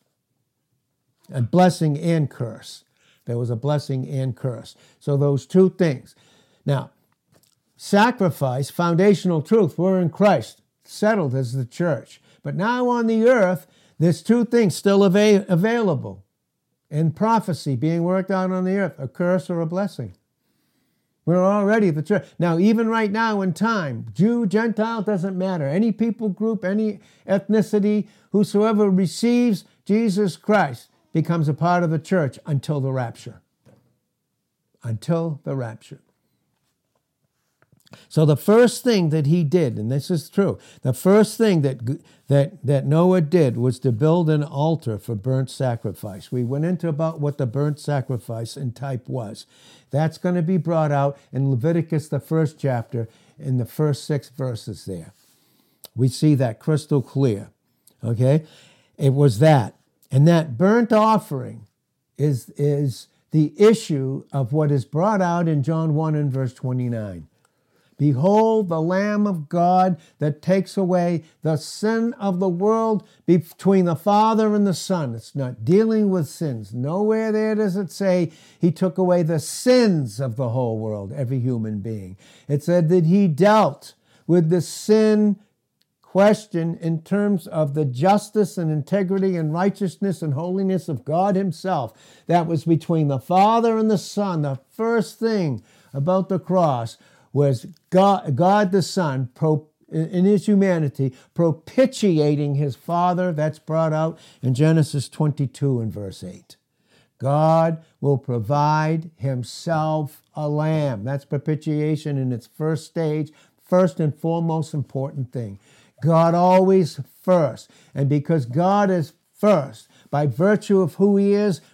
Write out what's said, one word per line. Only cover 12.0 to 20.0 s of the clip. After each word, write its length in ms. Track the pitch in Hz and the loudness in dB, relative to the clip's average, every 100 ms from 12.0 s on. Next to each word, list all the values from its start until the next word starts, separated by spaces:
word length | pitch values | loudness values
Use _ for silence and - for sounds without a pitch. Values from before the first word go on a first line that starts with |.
| - - _ _ | -6 -20 _ _
But 140 | 147 143 | -10 -4
now 340 | 208 247 247 | -2 -2 0
on 160 | 240 226 | 0 0
the 240 | 220 226 | 2 4
earth, 380 | 254 185 180 - _ _ _ | 4 2 0 -8 _ _ _
there's 260 | 160 - | 0 0
two 200 | - 240 | 2 2
things 320 | 240 240 214 - | 4 2 2 0
still 300 | 202 196 196 | 2 4 4
ava-, 400 | 190 214 202 202 | 4 4 4 2
available 760 | 175 208 233 214 139 110 95 _ _ _ _ _ _ _ | 0 0 0 0 -2 -6 -14 _ _ _ _ _ _ _
in 220 | 147 160 | -2 -2
prophecy 640 | 160 214 226 - 147 - 123 | 0 0 0 0 -6 -4 -2
being 260 | 156 170 | -2 0
worked 300 | 170 185 185 | 0 -2 -2
out 200 | 190 185 | -2 -2
on 140 | 185 185 | -2 -2
the 100 | 196 | -2
earth, 200 | 185 - | -4 -6
a 100 | 131 | -12
curse 440 | - 175 185 180 | -4 0 0 -2
or 100 | 170 | -4
a 60 | 165 | -4
blessing. 480 | 175 202 - | -4 -6 -8